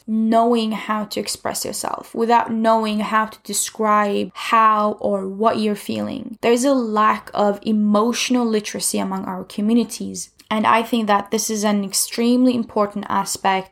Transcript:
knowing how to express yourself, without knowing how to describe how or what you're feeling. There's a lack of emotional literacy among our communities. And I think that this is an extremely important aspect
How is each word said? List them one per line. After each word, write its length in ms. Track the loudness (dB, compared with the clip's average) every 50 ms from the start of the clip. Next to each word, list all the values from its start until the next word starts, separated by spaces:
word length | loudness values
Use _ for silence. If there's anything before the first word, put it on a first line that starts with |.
| -8
knowing 640 | -4 -2 0 2 4 4 4 4 4 2 2 0 -2
how 340 | -4 -6 -4 -4 -4 -4 -4
to 120 | -6 -6 -6
express 460 | -6 -6 -8 -6 -6 -6 -6 -6 -6
yourself, 500 | -6 -8 -6 -6 -6 -6 -6 -10 -10 -4
without 380 | -2 0 4 4 2 2 2 -2
knowing 480 | 0 2 4 4 4 2 0 -2 -2
how 260 | -2 0 0 0 0
to 120 | -2 -6 -16 _
describe 880 | -8 -4 -4 -4 -4 -4 -2 0 2 2 2 2 2 0 -2 -4 -4 -8
how 580 | -10 -4 2 4 6 6 6 4 4 2 0 -2
or 360 | -2 -2 -2 -2 -2 -4 -6
what 300 | -4 0 0 0 2 2
you're 160 | 0 -2 -2
feeling. 640 | -4 -6 -8 -6 -6 -6 -6 -6 -8 -10 -12 -12 -2
There's 240 | 2 2 2 4 4
a 100 | 2 2
lack 560 | 2 0 0 0 2 2 2 2 0 -4 -8 -2
of 240 | 0 2 2 2 0 -2
emotional 800 | 0 0 2 2 4 4 4 4 2 0 -2 -2 0 0 2 2
literacy 540 | 2 0 -2 -2 -4 -8 -6 -4 -4 -2 -2
among 260 | -4 -4 -4 -6 -6
our 200 | -8 -8 -10 -10
communities. 880 | -10 -6 -4 0 2 2 2 2 0 -4 -10 -10 -10 -8 -10 -12 -14 _ _ -8 -4
And 160 | -2 0 2
I 160 | 4 4 2 2
think 240 | 0 -2 -2 2
that 240 | 2 2 2 2 0
this 180 | -4 -4 -2 -2
is 160 | -4 -2 0
an 180 | 0 0 0 -2
extremely 720 | -2 -2 -4 -4 -4 -2 -2 2 2 4 4 4 4 2
important 520 | 2 -2 -4 0 0 0 0 -2 -8 -6 -4
aspect 640 | -2 -2 -2 -4 -6 -4 -2 0 0 0 -2 -6